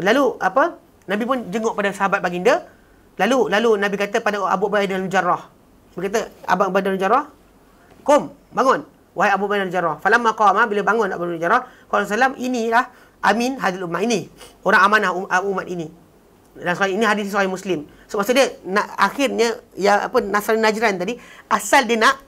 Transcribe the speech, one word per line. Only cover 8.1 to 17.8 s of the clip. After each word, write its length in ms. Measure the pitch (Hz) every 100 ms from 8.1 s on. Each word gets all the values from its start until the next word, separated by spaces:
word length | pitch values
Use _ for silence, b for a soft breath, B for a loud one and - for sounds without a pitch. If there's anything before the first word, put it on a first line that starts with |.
| 285 156 - _
bangun. 320 | 170 262 202 - _ _
Wahai 160 | - 202
Abu 160 | 196 202
Ubaidah 240 | 202 190
bin 40 | 180
Jarrah." 240 | 170 151
Falamma 320 | 190 233 226
qama, 320 | 214 208 196 233
bila 160 | 208
bangun 240 | 196 226 196
Abu 80 | 180
Ubaidah 160 | 175 170
bin 40 | 170
Jarrah, 160 | 240 - B B
qala 160 | 208 196
sallam, 240 | 208 262
"Inilah 560 | 277 247 254 226 226 254 b b b
amin 320 | - 208 240 269
hadil 240 | 190 185 175
ummah 160 | 170
ini. 240 | 220 208 139 - B B 185
Orang 160 | 208 196
amanah 240 | 214 196
um-, 160 | 175 190
uh, 160 | 180 196
umat 240 | 185 -
ini." 240 | 180 156 - _ _ _ _ _ 135
Dan 160 | 170
sahih, 240 | 175 196 190
ini 80 | 220
hadis 240 | 208 202
sahih 160 | 202 190
Muslim. 400 | 185 196 160